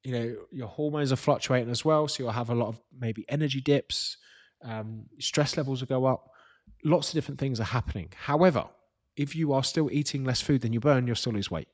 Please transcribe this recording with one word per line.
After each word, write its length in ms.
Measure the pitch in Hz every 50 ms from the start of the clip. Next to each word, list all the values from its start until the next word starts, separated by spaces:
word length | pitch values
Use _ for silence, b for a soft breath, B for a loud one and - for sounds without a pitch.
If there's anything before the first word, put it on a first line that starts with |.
| _
you 80 | 135
know, 260 | 123 120 117 117 120 107 - -
your 160 | - 131 123 104
hormones 440 | - - 151 151 147 151 147 131
are 60 | 135 -
fluctuating 520 | - - 139 - - - 131 127 117 113
as 140 | 120 117 -
well, 240 | 156 156 151 151 143
so 160 | - - 131
you'll 80 | 117
have 180 | 107 120 120 113
a 60 | 120
lot 120 | 120 117 104
of 120 | 113 - _ _ - 131
maybe 280 | 123 113 110 - - -
energy 340 | 151 147 156 143 131 135
dips, 560 | 131 - 143 139 - _ - - - - - _ b b b b b b b b
um, 440 | - 117 113 110 107 110 110 110 107 - - -
stress 380 | - - - - 147 139 - -
levels 240 | 143 135 135 127
will 60 | 131 -
go 180 | 135 131 131
up. 260 | 131 127 - - - b b b b b b b b - _ -
Lots 260 | - 160 170 - -
of 40 | -
different 260 | 160 135 - 139 131
things 200 | 135 135 127 110
are 60 | 113
happening. 460 | 95 - 123 - - - 104 82 82 -
However, 540 | - - - 143 151 175 185 151 117 - - - _ _ _ _ _ _ _ _
if 200 | - 147 139 -
you 180 | 160 160 147 139
are 100 | 135 131
still 260 | - - 165 156 139
eating 320 | - 147 147 - - 139 131
less 180 | 131 123 -
food 200 | - - 147 131
than 100 | - 117
you 80 | 113 117
burn, 280 | 113 147 143 131 123 120
you'll 80 | 117
still 180 | - - 123 110
lose 160 | 104 98 -
weight. 180 | - 80 - _